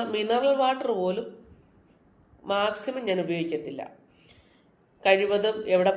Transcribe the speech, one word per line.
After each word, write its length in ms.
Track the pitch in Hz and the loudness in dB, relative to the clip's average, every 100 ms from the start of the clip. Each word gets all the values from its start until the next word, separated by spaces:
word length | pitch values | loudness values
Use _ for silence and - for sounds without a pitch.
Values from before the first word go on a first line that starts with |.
| 233 214 | 0 -2
മിനറൽ 380 | 214 233 277 269 | 0 2 2 4
വാട്ടർ 300 | 262 262 262 202 | 2 0 -2 0
പോലും 280 | 180 196 240 - - - _ _ _ _ _ _ _ - - | 0 -2 -6 -14 -20 -20 _ _ _ _ _ _ _ -14 -4
മാക്സിമം 520 | 202 208 208 - 262 226 | 0 0 -2 -6 -4 -2
ഞാൻ 100 | 185 160 | -2 -2
ഉപയോഗിക്കത്തില്ല. 560 | 170 165 151 - 135 - - _ _ _ - _ _ _ _ _ _ | -4 -4 -6 -8 -12 -14 -16 _ _ _ -20 _ _ _ _ _ _
കഴിവതും 540 | 190 196 202 202 214 214 - | 4 4 4 2 0 -2 0
എവിടെ 200 | 185 185 | 2 4